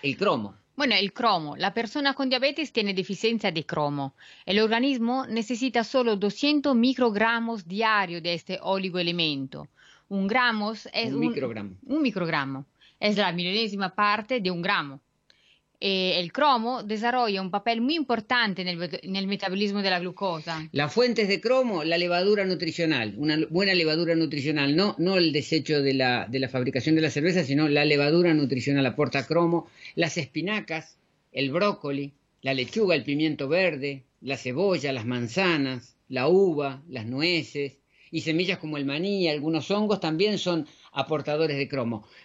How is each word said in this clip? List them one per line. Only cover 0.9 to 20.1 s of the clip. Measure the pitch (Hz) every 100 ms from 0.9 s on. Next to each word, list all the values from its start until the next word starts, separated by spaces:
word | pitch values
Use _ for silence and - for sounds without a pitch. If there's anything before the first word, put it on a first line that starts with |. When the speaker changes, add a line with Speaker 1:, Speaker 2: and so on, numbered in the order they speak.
| 202
Speaker 2:
el | 196
cromo. | - 240 180 151 147
La | 190
persona | 226 233 294 277 269
con | 269
diabetes | 254 269 294 294
tiene | 233 202
deficiencia | 190 180 196 220 233 208
de | 160 147
cromo. | 156 147 143 135 - - - -
El | 202
organismo | 220 226 269 262 226 262 262
necesita | 226 220 233 262 233 226
solo | 262 233 202
doscientos | 202 202 285 302 285 240
microgramos | 247 247 240 208 226 233 226 226 165
diario | 196 220 214 185 170
de | 165
este | 170 - 185
oligoelemento. | - 190 190 180 170 175 160 143 135 143 147 _ - - -
Un | 196 196
gramos | 247 247 220 208 220 -
es | - 233
Speaker 1:
Un |
Speaker 2:
un | - -
Speaker 1:
microgramo. | 220 127 110 101 95 -
Speaker 2:
un | 294
microgramo. | 269 196 165 156 135 135 139 _ _ -
Es | 208 208
la | 190
milionésima | 170 175 208 220 196 185 -
parte | 208 214 214 254
de | 185
un | 175
gramo. | 180 196 143 139 _ _ _ _ _ _ _ -
Eh, | 196 190 185 170
el | 175
cromo | - 294 247 226 254
desarrolla | 208 214 233 254 233 196
un | 190
papel | 202 233 233
muy | 247 330
importante | 277 233 214 247 220 185
en | 180
el | 170
met-, | 170 170
en | 185 190
el | 196
metabolismo | 196 196 190 208 202
de | 196
la | 180
glucosa. | 180